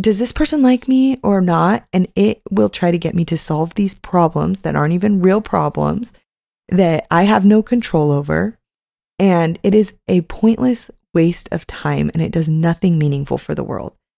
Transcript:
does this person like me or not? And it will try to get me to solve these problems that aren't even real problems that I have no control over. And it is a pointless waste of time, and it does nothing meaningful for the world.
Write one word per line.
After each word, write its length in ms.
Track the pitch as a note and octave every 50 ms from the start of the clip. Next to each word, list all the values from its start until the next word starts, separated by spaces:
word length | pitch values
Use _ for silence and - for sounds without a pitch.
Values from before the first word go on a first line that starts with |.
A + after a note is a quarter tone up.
does 180 | G3 A3 G#3 G3
this 120 | A#3+ B3+
person 320 | - - D#4 - D#4 D4+
like 240 | C4 B3+ B3+ B3 -
me 320 | - C4 C4 C4 C4+ C4 - -
or 160 | G3+ G3+ F#3+
not? 480 | F#3 F3 E3+ E3 E3 F3+ - - - _
And 140 | - F#3 F#3 - _
it 260 | F#3 G3 G#3 - - _ -
will 160 | G3 G#3 G#3+ G3+
try 240 | - - - F3
to 60 | E3+ F3
get 180 | E3+ E3 -
me 80 | F3 E3+
to 120 | - E3+
solve 380 | D#3+ - - D#3+ D3+ D#3+ E3+ -
these 220 | - G3+ F#3+ G3
problems 640 | - - - - F3+ E3+ D#3+ - D3+ D#3 E3 F#3+ -
that 160 | - D#3+ D3
aren't 180 | D3 D3 D3+ E3+
even 260 | F3+ F#3 G#3+ G#3 F#3+
real 200 | F3 F#3 F#3+ G#3+
problems 760 | G#3+ - - F3 D3+ D3 - D3+ D3 D3 - G#3 A#3+ - - _ _ _ _ _ _ _ _ _ _ -
that 400 | F#3 F3+ F#3 E3+ D#3+ D3+ - -
I 140 | - E3+ F#3
have 200 | G3+ G#3+ G#3+ F#3+
no 200 | G3+ G#3+ A3 G#3+
control 480 | - B3 B3 A3+ - - E3 D3+ D3
over. 440 | C#3+ C#3+ C#3+ D3 D#3 D#3+ F3+ G#3+ A#3 _ _ _ _ _ _ _ _ _ _ _ _ -
And 400 | F#3+ G3 F3+ E3+ E3 E3 E3 - -
it 100 | G3+ G3
is 200 | G#3+ G#3+ F#3+ - _ _
a 140 | - F#3 F3+
pointless 720 | E3+ - - - - A3 A3+ - B3 B3+ A#3+ A#3 - - - _ _ _ -
waste 340 | F3 E3 E3+ E3+ - - -
of 140 | - D#3 -
time, 440 | - - - - D3 D3 C#3+ D3 D3 -
and 80 | E3
it 100 | D#3+ -
does 160 | - E3+ D#3+ D#3
nothing 500 | D#3 D#3+ E3 E3+ E3 - - F#3 E3+ D#3
meaningful 400 | D3+ D3 C#3 C#3 C#3 - B2 B2
for 160 | - - D3+
the 100 | C#3 B2
world. 300 | - - - - - - _ _ _ _